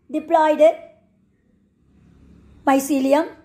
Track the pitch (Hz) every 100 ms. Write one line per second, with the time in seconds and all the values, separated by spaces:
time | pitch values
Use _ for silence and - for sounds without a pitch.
0 | _ 302 311 330 311 302 311 359 - _
1 | _ _ _ _ _ _ _ _ _ _
2 | _ _ - - _ - - 269 269 277
3 | 269 277 349 -